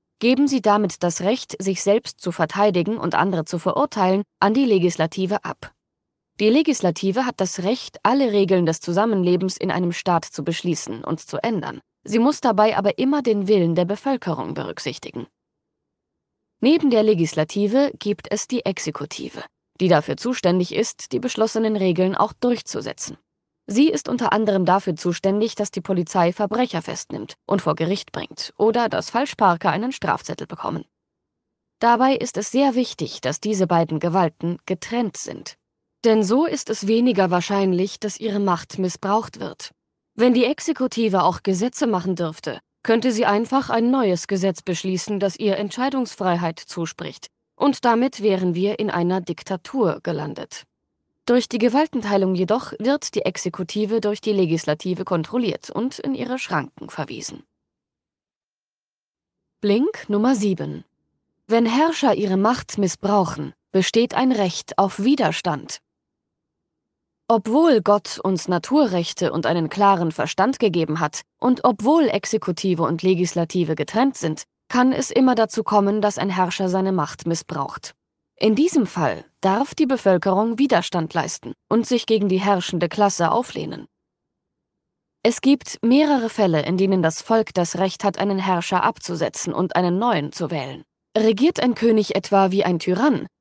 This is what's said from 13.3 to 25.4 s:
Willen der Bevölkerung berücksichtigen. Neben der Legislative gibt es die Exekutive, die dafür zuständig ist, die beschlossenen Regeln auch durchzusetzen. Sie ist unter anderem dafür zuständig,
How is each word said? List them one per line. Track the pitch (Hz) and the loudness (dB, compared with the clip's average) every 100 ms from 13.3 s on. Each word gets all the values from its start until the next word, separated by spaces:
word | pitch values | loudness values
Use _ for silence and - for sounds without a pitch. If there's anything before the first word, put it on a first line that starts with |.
| 208 190 | 0 2
Willen | 208 170 | 4 4
der | 170 175 | 2 0
Bevölkerung | 208 277 254 226 - 90 | -2 -2 -2 -4 -6 -6
berücksichtigen. | 147 107 - - - - 123 - _ _ _ _ _ _ _ _ _ _ _ _ _ | -8 -8 -6 -8 -8 -12 -12 -14 _ _ _ _ _ _ _ _ _ _ _ _ _
Neben | 240 320 285 | 2 4 4
der | 233 | 4
Legislative | 214 180 160 - 156 202 202 254 285 - | 4 4 2 0 -2 0 2 2 0 -2
gibt | 208 208 - | -4 -4 -4
es | 208 - | -4 -2
die | 247 | -2
Exekutive, | - 190 160 - 143 - 131 - - _ _ - | -2 -4 -6 -6 -8 -8 -8 -10 -14 _ _ -2
die | 185 | 4
dafür | 160 - 147 | 4 2 -4
zuständig | 240 254 180 180 180 | -4 0 2 2 0
ist, | - 226 - - | 0 -2 -2 -6
die | - | -4
beschlossenen | 247 - 220 226 220 | -4 0 0 2 0
Regeln | 214 190 170 185 | 2 2 2 0
auch | - 214 | 2 -2
durchzusetzen. | - 247 240 - 113 113 - - - _ _ _ _ - | 0 0 0 -2 -6 -6 -4 -6 -6 _ _ _ _ -2
Sie | 208 311 | 4 4
ist | 294 - | 2 -2
unter | 240 233 | -2 0
anderem | 208 214 190 | 2 2 2
dafür | 180 190 196 | 4 2 2
zuständig, | 160 180 170 196 202 | -2 -2 0 0 0